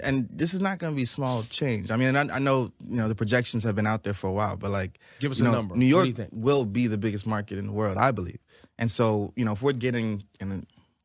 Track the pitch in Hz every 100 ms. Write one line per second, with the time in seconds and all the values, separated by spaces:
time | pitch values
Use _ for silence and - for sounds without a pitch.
0 | 143 135 120 - 165 185 190 190 165 147
1 | 123 - 135 123 110 - 143 110 95 113
2 | 131 135 147 131 139 135 117 - - 120
3 | 110 107 107 123 113 117 113 101 107 110
4 | - 98 95 95 107 92 101 101 95 -
5 | - - 143 127 120 120 104 90 127 160
6 | 160 117 104 110 117 143 117 104 123 107
7 | 107 101 107 107 104 98 101 104 107 -
8 | 127 107 87 - _ - - - 117 -
9 | 117 107 101 - 113 104 135 131 127 120
10 | 113 101 101 _ 98 95 - _ _ _